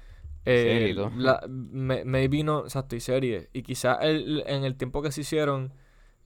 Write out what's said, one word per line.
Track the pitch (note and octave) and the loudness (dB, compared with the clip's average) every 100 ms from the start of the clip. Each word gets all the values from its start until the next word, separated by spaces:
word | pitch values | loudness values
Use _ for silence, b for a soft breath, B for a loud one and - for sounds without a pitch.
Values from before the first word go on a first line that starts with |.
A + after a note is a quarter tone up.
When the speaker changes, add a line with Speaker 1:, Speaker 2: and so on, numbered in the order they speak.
| b b b - B2+ | b b b -6 2
Speaker 1:
eh, | B2 | 4
Speaker 2:
Serie | A#2 A#2 G#2 | 6 4 4
y | |
todo. | G2 G#2 A#2 | 0 -2 0
Speaker 1:
la, | C3 B2+ G#2 | 2 2 0
me-, | C3 A#2+ C3 C3 B2+ A2+ | -10 -10 -4 -2 -2 0
maybe | C3 C3+ D3 | 2 2 2
no, | D3+ D3+ | 2 0
exacto, | - C#3 C3 A#2 | -2 -6 -6 -6
y | |
serie. | - C3 B2+ G2+ - | -2 0 0 -2 -6
Y | B2+ | -10
quizá | A#2 B2 B2 B2+ | -8 -2 2 2
el, | D#3 D#3 A#2 D3+ - | 2 2 0 -4 -2
en | C#3 | -2
el | C3+ C3 | -2 -4
tiempo | C3+ D3 | -4 -4
que | D3 | -4
se | C#3 | -4
hicieron, | C#3+ D#3 D3 C#3 C3 - b b b b | -2 0 2 0 -4 -10 b b b b